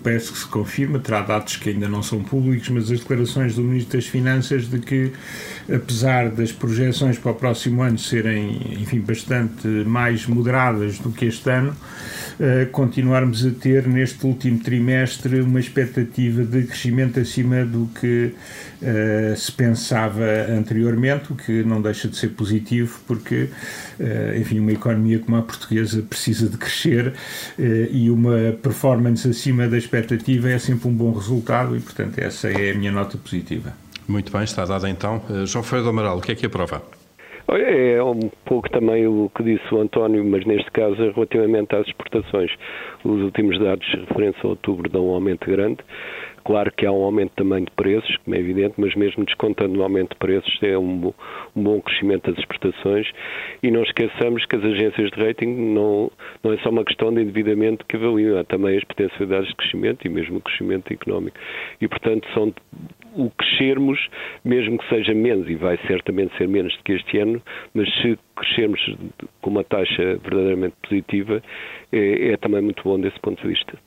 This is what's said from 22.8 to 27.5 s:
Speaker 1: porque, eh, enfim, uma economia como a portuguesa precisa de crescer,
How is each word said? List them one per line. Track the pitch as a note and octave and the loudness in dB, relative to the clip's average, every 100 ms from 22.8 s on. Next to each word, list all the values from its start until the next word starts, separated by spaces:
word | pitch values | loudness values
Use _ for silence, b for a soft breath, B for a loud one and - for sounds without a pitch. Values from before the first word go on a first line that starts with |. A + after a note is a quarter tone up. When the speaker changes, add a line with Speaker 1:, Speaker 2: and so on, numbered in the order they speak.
| A#2+ - - | 0 -4 -4
Speaker 1:
porque, | A#2 - B2 C3 B B B B B | -4 -2 -2 -2 B B B B B
eh, | C3 A2 G#2+ G#2 | -4 -2 -2 0
enfim, | A2 G#2+ | 0 0
uma | G#2+ | 2
economia | G#2+ A#2+ A2 A2 A2+ | 2 2 2 4 2
como | A2+ A#2 | 2 0
a | |
portuguesa | A2+ - - A2 A2 A2 | 0 -8 -2 0 0 -2
precisa | G#2+ - - A2 A2 | -4 -4 -2 0 0
de | G2 | -2
crescer, | - - - A#2+ B2 C3+ B B B | -6 -2 2 2 2 -4 B B B